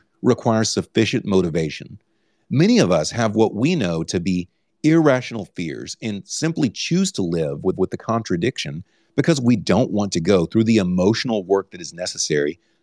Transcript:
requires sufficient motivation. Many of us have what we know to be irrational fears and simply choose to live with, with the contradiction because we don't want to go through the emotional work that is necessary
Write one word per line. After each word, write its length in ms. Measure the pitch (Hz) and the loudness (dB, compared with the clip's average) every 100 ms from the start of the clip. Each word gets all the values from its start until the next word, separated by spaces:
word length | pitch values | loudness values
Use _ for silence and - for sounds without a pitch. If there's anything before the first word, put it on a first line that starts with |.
| _ _ | _ _
requires 480 | 123 117 123 110 113 | 0 2 2 2 0
sufficient 560 | - - - 113 123 - | -2 -2 0 0 0 0
motivation. 760 | 95 87 80 80 - - 104 _ _ _ _ _ | 2 2 -2 -4 -8 -16 -20 _ _ _ _ _
Many 300 | 127 196 247 | 2 4 6
of 100 | 104 | 4
us 220 | 85 - | 2 0
have 240 | 110 113 110 | -2 0 2
what 180 | 110 | 2
we 220 | 98 151 190 | 2 0 0
know 280 | 87 82 80 | -2 -2 -4
to 140 | 92 | -4
be 300 | 87 90 87 _ _ _ | -2 -4 -6 _ _ _
irrational 640 | 151 165 151 127 - 117 95 | 4 4 4 2 -2 -10 -10
fears 500 | - 82 62 64 - | -8 -8 -8 -12 -10
and 260 | 117 101 - | -8 -8 -10
simply 420 | - 156 165 131 | -4 -4 0 -2
choose 420 | - - 170 190 | -2 -2 0 0
to 100 | - | -2
live 420 | 87 85 76 71 | -2 -2 -2 -2
with, 140 | 92 90 | -4 -2
with 140 | 92 | -2
the 60 | - | -2
contradiction 840 | - 113 113 180 127 - - 76 - _ _ - | -4 -4 -2 -2 -2 -4 -10 -10 -14 _ _ 0
because 240 | 156 147 | 2 2
we 160 | 123 113 | 2 2
don't 360 | 85 90 - | 2 2 2
want 200 | 104 101 | -2 -4
to 80 | 87 | -2
go 240 | 82 98 82 | 2 2 2
through 180 | 110 | 0
the 140 | 113 110 | 4 2
emotional 680 | 90 90 95 113 127 110 | 2 2 2 0 -2 -4
work 260 | 90 98 95 | 0 0 0
that 120 | 90 | -14
is 120 | 80 | -16
necessary 680 | 85 90 - - 76 73 - _ _ | -10 -10 -6 -2 0 -2 -6 _ _